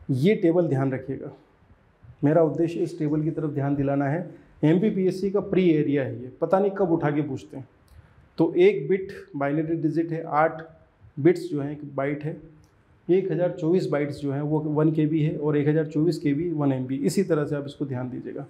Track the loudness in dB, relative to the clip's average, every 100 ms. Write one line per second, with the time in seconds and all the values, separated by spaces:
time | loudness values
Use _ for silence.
0 | -4 0 2 2 2 2 2 0 -2 -4
1 | -8 -10 -10 -16 _ _ _ _ _ _
2 | -20 -2 2 4 4 2 -2 -2 -6 -4
3 | -2 0 -2 -4 -4 -2 -2 0 0 0
4 | 0 -2 -6 -14 -20 0 4 4 2 2
5 | 0 0 -2 -2 0 2 4 4 2 0
6 | -2 -6 -12 -6 0 2 2 0 0 2
7 | 2 0 -2 -6 -10 -16 -18 _ _ -20
8 | -20 _ _ -2 0 6 6 4 0 -2
9 | -2 -14 -12 -4 -2 0 -2 -2 0 0
10 | -2 -4 -2 2 2 0 -14 -20 _ _
11 | -16 2 4 4 0 -6 -6 -8 -10 -4
12 | -2 -2 -6 -10 -14 -20 _ _ _ _
13 | 0 2 2 0 0 0 2 2 2 -2
14 | -2 -4 -4 -2 0 -2 0 2 2 2
15 | 2 2 0 -2 0 0 2 2 0 0
16 | 0 0 0 0 -2 0 0 0 -2 -2
17 | -2 0 0 0 -2 -4 -6 -8 -6 -6
18 | -6 -8 -10 -10